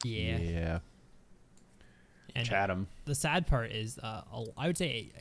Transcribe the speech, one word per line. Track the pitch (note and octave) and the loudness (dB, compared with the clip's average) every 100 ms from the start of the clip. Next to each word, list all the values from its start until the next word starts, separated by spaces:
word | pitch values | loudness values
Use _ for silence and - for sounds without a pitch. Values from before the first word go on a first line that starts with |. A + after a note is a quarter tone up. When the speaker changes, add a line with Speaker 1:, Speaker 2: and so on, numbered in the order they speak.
Speaker 1:
Yeah. | A#2+ F2 F2 E2+ | -4 0 0 2
Speaker 2:
Yeah. | E2+ E2+ E2 E2 - - - - - - - - - - - - - - - | 2 0 0 -2 -4 -16 -20 -20 -20 -20 -20 -20 -20 -20 -20 -20 -20 -20 -10
Speaker 1:
And | A#2+ A#2 | -4 2
Speaker 2:
Chatham. | G2+ G2 F#2 G2 - | 4 4 2 -2 -6
Speaker 1:
the | - | -4
sad | C#3 D3+ F3 E3+ | 0 2 4 4
part | C3 A2+ | 4 2
is, | A2 A2 - | -2 -4 -6
uh, | A2+ A2 - | -6 -8 -8
a, | A2+ A2+ - | -8 -8 -2
I | D#3 | 0
would | F3 | 2
say | E3+ A#2 G#2+ - | 0 -2 -6 -12